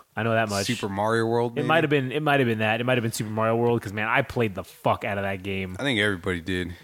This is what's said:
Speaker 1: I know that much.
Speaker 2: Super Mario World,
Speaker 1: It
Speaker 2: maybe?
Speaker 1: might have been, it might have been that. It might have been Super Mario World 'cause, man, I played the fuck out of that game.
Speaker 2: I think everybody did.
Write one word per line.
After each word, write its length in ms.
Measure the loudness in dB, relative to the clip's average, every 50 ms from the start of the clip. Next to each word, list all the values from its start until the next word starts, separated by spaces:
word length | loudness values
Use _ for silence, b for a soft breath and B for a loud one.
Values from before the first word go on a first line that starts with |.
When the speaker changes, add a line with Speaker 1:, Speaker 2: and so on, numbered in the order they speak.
| -20 _ _
Speaker 1:
I 80 | -2 0
know 80 | 2
that 160 | 2 2 2 2
much. 180 | 0 0 0
Speaker 2:
Super 220 | -2 -2 -4 -4 -4
Mario 380 | -2 0 0 2 2 2 2
World, 260 | 2 2 0 0 0
Speaker 1:
It 40 | -2
Speaker 2:
maybe? 120 | -2 0 2
Speaker 1:
might 160 | 2 2 4
have 60 | 2
been, 200 | 2 0 0 0
it 100 | -4 -2
might 180 | 2 2 4 4
have 80 | 4 2
been 100 | 2 2
that. 220 | 2 0 0 0
It 40 | 0
might 100 | 0 0 2
have 40 |
been 100 | 0 0
Super 180 | -2 -4 -6 -4
Mario 240 | -2 0 2 2 2
World 240 | 2 2 2 2 0
'cause, 100 | -2 -4
man, 160 | -6 -4 -2 0
I 140 | 2 2
played 320 | 0 0 -2 -2 -2 -2 -2
the 80 | -6 -10
fuck 400 | -12 -10 -2 0 0 0 0 -2
out 120 | -4 -4
of 60 | -2
that 200 | -2 -4 -4 -4 -6
game. 320 | -6 -4 -4 -4 -6 -6 -4
Speaker 2:
I 40 | -2
think 160 | 0 2 2
everybody 400 | 2 2 0 0 -2 -2 -2 -2
did. 340 | -2 -2 -2 -2 -2 -4 -8 -12